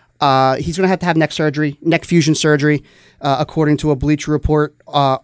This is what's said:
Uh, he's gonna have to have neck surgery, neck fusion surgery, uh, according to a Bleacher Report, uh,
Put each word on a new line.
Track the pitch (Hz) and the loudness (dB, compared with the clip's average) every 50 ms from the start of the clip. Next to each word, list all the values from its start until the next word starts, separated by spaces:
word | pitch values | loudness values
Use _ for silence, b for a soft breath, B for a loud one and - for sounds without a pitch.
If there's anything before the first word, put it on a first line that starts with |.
| b b b - | b b b -2
Uh, | - 139 135 131 131 131 135 | 0 2 2 2 2 2 0
he's | - 135 170 156 180 | -2 -4 -6 -4 -2
gonna | 185 185 | 0 0
have | 190 180 | 0 -2
to | 180 | -2
have | 175 160 160 | -2 0 0
neck | 160 147 | 0 -2
surgery, | - - 160 151 139 147 156 147 139 - | -2 -2 -2 -2 -2 -2 -4 -4 -4 -4
neck | - 165 160 165 - | -2 -2 -2 0 0
fusion | - 170 170 143 151 156 | 0 2 2 2 2 2
surgery, | - - 151 151 143 143 151 151 139 - b b b b b b b | 0 2 2 2 2 2 2 0 0 -2 b b b b b b b
uh, | - 143 135 131 | -2 -2 0 0
according | 156 - - 160 156 151 151 143 | -2 -4 -2 -2 0 0 0 0
to | - 151 | 0 -2
a | 143 | -2
Bleacher | 127 143 147 151 143 - 147 | 0 0 0 -2 -2 -2 -2
Report, | 151 147 - - 151 151 147 151 - _ _ - | -2 -2 0 0 0 0 0 -2 -4 _ _ -4
uh, | - 147 139 135 131 131 | -2 0 0 0 0 -2